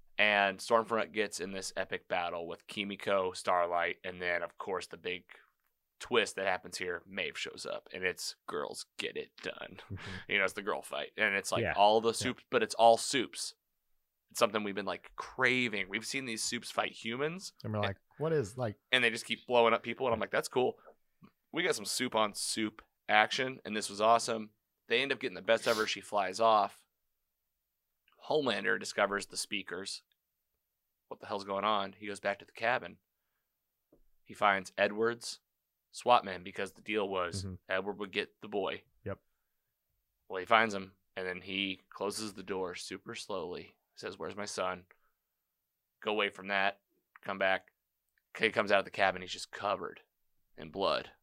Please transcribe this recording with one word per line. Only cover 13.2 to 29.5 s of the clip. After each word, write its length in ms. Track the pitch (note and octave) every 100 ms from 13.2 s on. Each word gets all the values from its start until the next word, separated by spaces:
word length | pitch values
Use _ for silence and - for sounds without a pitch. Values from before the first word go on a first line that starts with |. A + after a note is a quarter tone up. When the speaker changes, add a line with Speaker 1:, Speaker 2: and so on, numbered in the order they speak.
| G#2+ - - - _ _ _ _ _ _ _
Speaker 1:
It's 80 | -
something 240 | A#2 G#2+
we've 120 | G#2
been, 100 | G2 G2
like, 240 | F2+ - -
craving. 720 | - - B2+ B2+ B2 G2+ F#2
We've 160 | G2+ A2
seen 180 | C#3 C3+
these 160 | A2+
soups 280 | - B2 -
fight 220 | - G#2+
humans. 600 | - A2+ A#2+ D3+ F3+ - -
Speaker 2:
And 80 | A2+
we're 60 | G#2+
Speaker 1:
and 80 | G#2
Speaker 2:
like, 80 | G2 _ -
"What 140 | D3+
is, 240 | D#3 G#2 B2
like" 180 | A#2+ G2 -
Speaker 1:
And 100 | B2+
they 80 | A#2+
just 140 | A2+ -
keep 200 | A2+ -
blowing 260 | B2 A#2
up 80 | A2
people, 240 | A#2+ A2+ B2+
and 80 |
I'm 60 | A2
like, 100 | G#2
"That's 180 | - -
cool." 300 | C3 B2+ - - - _ _ - _ _
We 120 | D#3
got 120 | F3+
some 100 | A#2 G2+
soup 280 | - B2+
on 200 | A2 G#2+
soup 480 | G2+ - - G#2+ - - _ -
action, 520 | G#2+ A2 - C3 C3
and 100 | - G#2
this 120 | G2+
was 100 | G2+
awesome. 480 | G#2+ A#2 - A2+ G#2+ _ _ _ -
They 140 | A#2+
end 100 | C3+
up 60 | B2
getting 160 | C3
the 80 | F2+
best 240 | G2 A2+ B2+
ever. 200 | A2 G#2+
She 140 | -
flies 380 | - G#2 F#2+ F#2+
off. 440 | A2+ G#2+ G2 - _ _ _ _ _ _ _ _ _ _ _ _ _ _ -
Homelander 500 | D3+ C3+ G2+ G2+ G2+
discovers 480 | - - G2+ G2+ -
the 100 | -
speakers. 680 | -